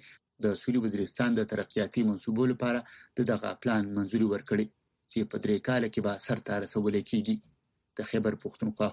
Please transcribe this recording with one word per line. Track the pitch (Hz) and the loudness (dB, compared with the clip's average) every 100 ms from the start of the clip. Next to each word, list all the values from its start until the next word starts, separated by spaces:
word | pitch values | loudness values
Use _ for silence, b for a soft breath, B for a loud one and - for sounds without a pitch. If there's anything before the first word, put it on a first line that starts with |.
| B B _ - | B B _ -2
د | 107 95 | 0 0
سویلي | - 123 | 0 2
وزیرستان | 113 101 92 - 120 113 | 2 0 -2 0 2 2
د | 107 | 0
ترقیاتي | 104 98 107 101 123 110 | -2 -2 -2 0 2 2
منصوبو | 98 - 110 127 | 0 -2 2 2
لپاره | 123 123 120 - B B - | 2 0 -2 -4 B B -2
د | 120 | 0
دغه | 104 104 - | 0 -2 -4
پلان | 123 110 101 101 | 0 0 0 -2
منظوري | 98 110 110 | 0 2 2
ورکړې، | 101 - 104 107 _ _ _ - | 0 0 0 -2 _ _ _ -6
چې | 113 107 | -4 -2
په | 107 | -2
درې | 107 101 - | 0 0 2
کاله | 123 113 | 0 0
کې | 110 104 | -2 -2
به | 101 - | -2 -4
سرته | 110 - 104 | -4 -2 -4
رسولې | 98 110 104 101 - | -2 -2 0 0 0
کیږي. | 113 104 110 - _ _ _ _ - | -2 0 -2 -4 _ _ _ _ -10
د | 110 | -2
خیبر | 113 107 - | 0 0 -2
پښتونخوا | - - 110 107 104 | -6 -4 -4 -2 -2